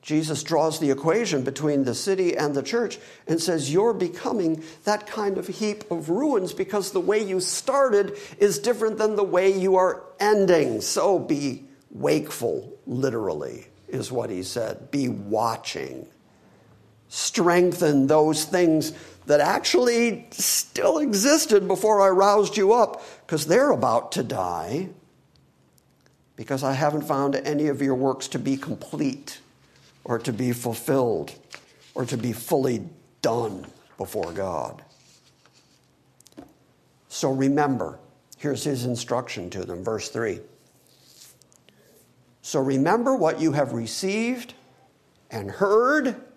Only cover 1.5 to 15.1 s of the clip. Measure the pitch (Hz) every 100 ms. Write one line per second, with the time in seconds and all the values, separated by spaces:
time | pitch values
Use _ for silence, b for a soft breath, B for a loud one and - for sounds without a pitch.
1.5 | 131 151 143 123 113 - 190 180 - 147
2.5 | 139 131 233 226 - B B B 165 165
3.5 | 165 135 160 226 196 180 175 - 233 170
4.5 | 160 B B - 208 - - 202 196 180
5.5 | 185 214 208 - 170 151 180 302 247 180
6.5 | - 190 208 185 190 175 214 208 185 180
7.5 | - - 269 269 202 196 B B B 202
8.5 | 190 220 240 220 208 214 208 196 180 190
9.5 | 190 185 185 185 - - - 208 208 190
10.5 | 170 135 110 - 208 170 180 131 147 143
11.5 | 120 - B _ - 139 156 151 - 117
12.5 | 73 - - - 123 135 113 101 78 67
13.5 | 60 - _ - 131 104 123 117 92 92
14.5 | 120 110 - - 143 127